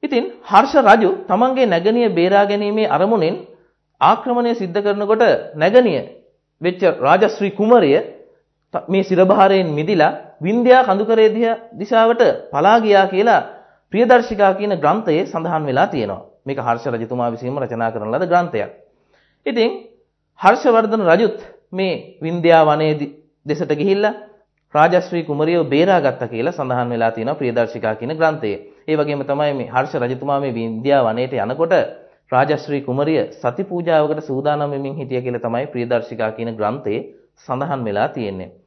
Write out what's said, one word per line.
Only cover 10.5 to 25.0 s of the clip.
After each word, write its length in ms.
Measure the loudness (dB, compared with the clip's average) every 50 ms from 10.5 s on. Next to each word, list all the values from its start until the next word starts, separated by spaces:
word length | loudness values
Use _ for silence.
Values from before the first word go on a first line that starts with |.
| 0 0 4 6 6 6 6
කඳුකරේ 440 | 4 0 -2 0 0 2 4 4 4
දිහා, 280 | 4 2 -2 -2 -2 -6 -8 -20
දිශාවට 520 | -14 -14 -6 0 2 2 4 4 4 4 4 2 2 0 -6 -6
පලා 280 | -4 2 4 4 4 4
ගියා 260 | 4 4 4 4 4 2
කියලා 320 | 0 0 2 4 2 2 0 -2 -16 -20 -20 _ _ _ _ _ 0
ප්‍රියදර්ශිකා 600 | 0 4 4 4 4 4 0 -2 2 2 2 2
කියන 180 | 0 -2 -4 -4
ග්‍රන්ථයේ 500 | 0 0 0 0 0 0 0 0 0 -2
සඳහන් 380 | -2 -6 -6 -6 -4 -4 -4 -2
වෙලා 200 | -2 0 0 0
තියෙනවා. 360 | 0 0 -4 -4 -4 -6 -10 -12 -20 _ _
මේක 180 | _ -10 -8 -6
හර්ෂ 280 | -2 -2 -4 -2 -4 -6
රජතුමා 420 | -6 -6 -6 -8 -6 -4 -4 -4
විසින්ම 260 | -6 -6 -8 -8 -6 -6
රචනා 320 | -8 -6 -6 -4 -4 -4 -4
කරන 180 | -6 -8 -4
ලද 140 | -4 -4 -2
ග්‍රන්ථයක්. 440 | 0 0 0 0 0 -4 -6 -6 -6 -10 -20 _ _ _ _ _ _ _ _ _ _ _ _ _
ඉතින් 240 | -6 -2 0 0 0 -2 -6 -14 -20 _ _ _ _ _ _ _ _ _ _
හර්ෂවර්ධන 640 | 2 2 2 4 2 2 2 2 2 0 -2 0 2
රජුත් 340 | 2 4 4 2 0 -2 -6 -16 -20 -20 _ _ _
මේ 500 | -6 -4 -4 -4 -4 -6 -10 -16 -18 _
වින්ධ්‍යා 440 | -8 -6 -6 0 4 6 6 6 6
වනයේ 300 | 4 2 2 2 0 0
දි-, 180 | -2 -4 -10 -10 -18 _ _ _ _ _
දෙසට 260 | -6 -4 -4 -2 -4 -2
ගිහිල්ලා 420 | -2 0 0 0 2 0 -2 -2 -4 -16 -20 _ _ _ _ _ _ _ _ _
රාජශ්‍රී 500 | 2 2 4 4 2